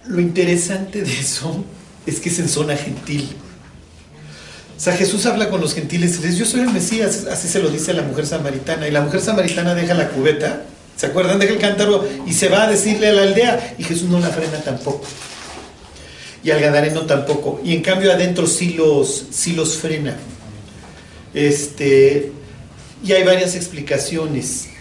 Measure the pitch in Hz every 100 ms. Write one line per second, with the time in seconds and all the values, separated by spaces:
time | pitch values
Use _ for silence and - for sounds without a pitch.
0 | 254 175 170 180 175 175 - 196 196 208
1 | 156 120 135 - 156 190 196 - - -
2 | - - 170 170 147 147 147 143 135 127
3 | - 147 131 - - - - - - -
4 | - - - - - - - - 180 175
5 | 196 202 240 208 202 180 151 - 147 170
6 | 170 165 160 175 226 247 247 196 170 226
7 | 202 - - - 170 196 160 147 - 170
8 | 139 135 147 156 143 135 151 160 151 147
9 | 147 190 - 208 175 180 170 175 170 170
10 | - 135 147 147 151 - - - - -
11 | 139 156 175 202 196 214 208 196 208 202
12 | 139 - 180 - 185 202 220 208 214 208
13 | 214 202 196 196 240 233 - - 170 170
14 | 180 175 170 160 160 151 143 120 143 214
15 | - - - - - - - - - -
16 | - - - - 160 151 147 147 151 160
17 | 156 139 139 147 143 - 170 165 190 190
18 | 190 175 180 180 160 - 175 165 156 139
19 | 131 - - - 170 165 156 - 160 156
20 | 143 107 - - - - - - - -
21 | - - - 147 147 143 - - 139 135
22 | 139 143 143 - - - - - - -
23 | 190 185 185 185 175 180 - 151 139 139
24 | - 160 156 135 - - - -